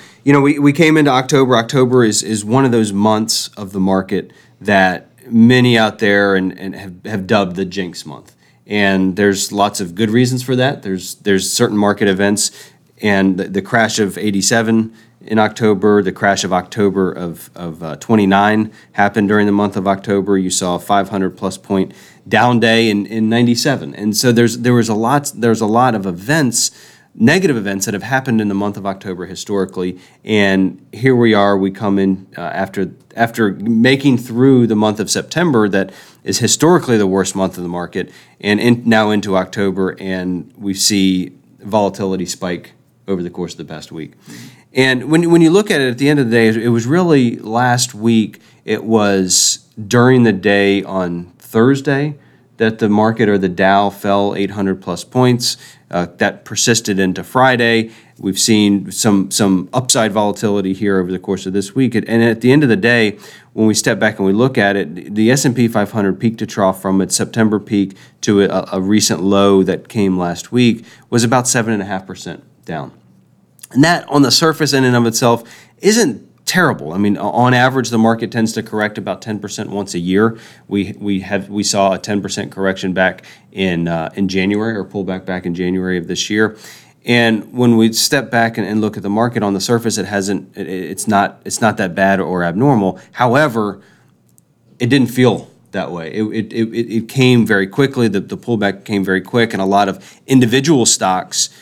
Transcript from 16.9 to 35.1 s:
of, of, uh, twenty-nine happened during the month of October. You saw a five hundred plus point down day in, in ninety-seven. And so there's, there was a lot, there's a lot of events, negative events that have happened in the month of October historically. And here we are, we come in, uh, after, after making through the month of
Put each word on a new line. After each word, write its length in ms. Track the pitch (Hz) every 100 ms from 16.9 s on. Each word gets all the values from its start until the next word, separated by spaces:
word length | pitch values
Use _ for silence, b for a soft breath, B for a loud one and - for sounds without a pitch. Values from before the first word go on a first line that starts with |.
| 92 92
of, 400 | - 87 82 -
of, 300 | - 87 80
uh, 120 | 82 82
twenty-nine 720 | - 110 98 98 104 110 110 B B
happened 340 | - 101 110 101
during 180 | 104 104
the 60 |
month 260 | 101 104 101
of 100 | 95
October. 500 | 98 104 101 98 98
You 120 | 92
saw 260 | - 92 90
a 40 |
five 300 | - 101 95
hundred 280 | 98 92 -
plus 220 | 98 95
point 340 | - 98 95 B B B -
down 320 | 107 120 120
day 300 | 113 113 113
in, 160 | 104 95
in 240 | 113 110
ninety-seven. 640 | 117 120 117 151 127 71
And 240 | 67 104 104
so 140 | 127
there's, 280 | 117 117 120
there 140 | 120
was 160 | 123 110
a 60 | 107
lot, 360 | 113 143 143 -
there's 260 | 117 110
a 60 | 107
lot 260 | 113 127
of 140 | 113 95
events, 640 | 87 101 160 131 - - B B B B
negative 420 | - 117 180 185 120
events 300 | 101 98 95
that 80 |
have 100 | 101
happened 380 | 104 131 127 110
in 60 | 104
the 80 | 98
month 220 | 101 101
of 100 | 98
October 400 | 95 101 90 87
historically. 720 | 92 - 101 92 - 92 90 B B
And 600 | - 107 101 95 95 - -
here 240 | 107 131 123
we 200 | 117 104
are, 200 | 101 98
we 140 | 98
come 300 | 95 107 101
in, 280 | 98 95 95 -
uh, 60 |
after, 540 | 85 92 95 - 90 - _ -
after 380 | 117 117 107
making 640 | 85 104 113 123 139 143 120
through 460 | - 113 135 131 117
the 100 | 107
month 240 | 107 104
of 120 | 95